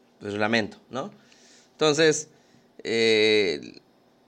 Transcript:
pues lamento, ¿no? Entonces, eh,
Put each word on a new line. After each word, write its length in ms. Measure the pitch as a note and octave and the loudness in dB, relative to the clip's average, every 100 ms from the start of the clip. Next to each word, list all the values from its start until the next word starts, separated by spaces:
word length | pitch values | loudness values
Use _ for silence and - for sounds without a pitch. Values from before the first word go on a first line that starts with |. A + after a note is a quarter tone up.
| _ _ | _ _
pues 140 | G#2 G2+ | -10 -4
lamento, 420 | G#2+ A#2 G2+ - _ | -2 -2 -4 -8 _
¿no? 220 | A#2+ F#3+ - _ _ _ _ _ | -12 -12 -14 _ _ _ _ _
Entonces, 580 | - D#3 C#3+ D#3+ D3+ - _ _ _ _ - | -2 0 2 2 2 -4 _ _ _ _ -14
eh, 960 | - A2+ A2+ A2 G#2+ G#2+ F#2+ D2 A#1+ - _ _ _ _ | -6 0 2 4 4 4 2 -2 -8 -20 _ _ _ _